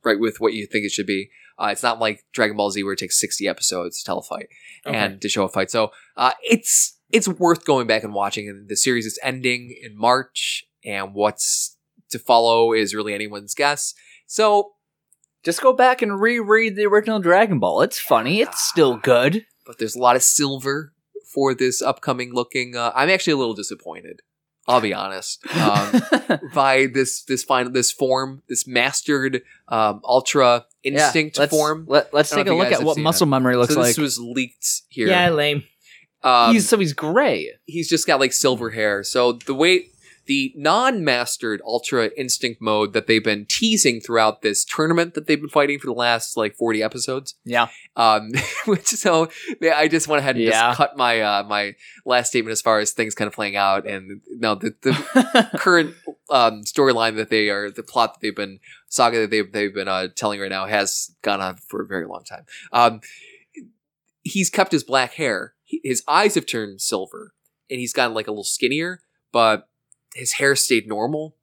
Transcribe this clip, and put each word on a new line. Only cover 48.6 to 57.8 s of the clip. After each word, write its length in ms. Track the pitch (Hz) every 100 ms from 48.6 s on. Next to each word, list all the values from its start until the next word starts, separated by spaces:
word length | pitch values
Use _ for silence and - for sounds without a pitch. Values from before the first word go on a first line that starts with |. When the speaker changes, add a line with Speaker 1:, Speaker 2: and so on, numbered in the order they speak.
| -
Speaker 1:
which, 200 | 190 -
so, 400 | 226 202 160 165 - - -
yeah, 140 | 165 151
I 120 | 156
just 180 | 160 147
went 140 | 147
ahead 140 | 139 123
and 80 | 113
Speaker 2:
Yeah. 60 |
Speaker 1:
just 260 | 110 120 123
cut 180 | 143 143
my, 240 | 123 117
uh, 240 | 107 101
my 320 | 104 104 101 - - - -
last 240 | 123 120
statement 240 | 127 113
as 80 | 110
far 180 | 117 110
as 140 | 107
things 220 | - 110 -
kinda 160 | 104
playing 260 | - 104 101
out. 280 | 98 98 104
And 360 | 98 92 101 -
no, 260 | - 113 101
the, 180 | 110 -
the 680 | 131 151 - 254 247 247 220
Speaker 2:
<laughs> 60 | -
Speaker 1:
current, 360 | - 175 151 - - - _
um, 320 | 139 117 107
storyline 540 | 104 - 135 117 113 110
that 120 | 107
they 180 | 110 104
are, 200 | 101 101
the 140 | 101